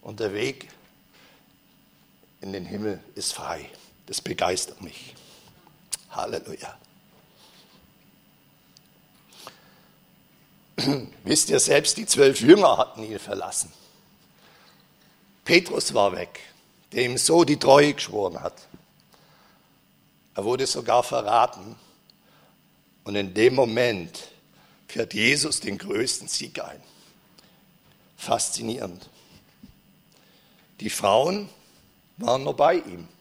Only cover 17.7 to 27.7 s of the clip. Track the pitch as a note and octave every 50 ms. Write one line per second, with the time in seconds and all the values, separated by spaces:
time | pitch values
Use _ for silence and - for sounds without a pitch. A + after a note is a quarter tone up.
17.7 | C3+ C#3+ D3 D3 C#3+ - - - - G#2+ G2+ F2+ E2 - - F2 - - - -
18.7 | - - _ _ _ _ _ _ _ _ _ _ _ _ _ _ _ _ _ _
19.7 | _ _ _ _ _ _ _ _ _ _ _ _ _ - G2 G#2+ B2 B2+ C3+ C3
20.7 | - D3 B2 A2 A2+ B2 A#2+ - C3+ B2 A2 G2+ A2 A#2 A#2 B2 - - F#2 G#2
21.7 | A2+ - - _ _ _ _ _ _ _ _ _ _ _ _ _ _ _ _ _
22.7 | _ _ _ _ _ _ _ G#2 G2+ G#2 G2 G2 F2+ G#2 A2 B2+ C3 C3 C3 A2+
23.7 | A2 A#2 B2 A#2+ A2 F#2 E2+ E2+ - - - - - _ _ _ _ _ _ _
24.7 | _ _ _ _ - A2 - - - G#2+ G#2+ A#2+ C#3+ D3 C3+ D#3 - - - G#2
25.7 | G2 F#2 F2 - G2+ G#2 B2 B2+ - - - - - - - - - - F2+ -
26.7 | - - - - _ _ - - _ _ _ _ _ - _ _ _ _ _ _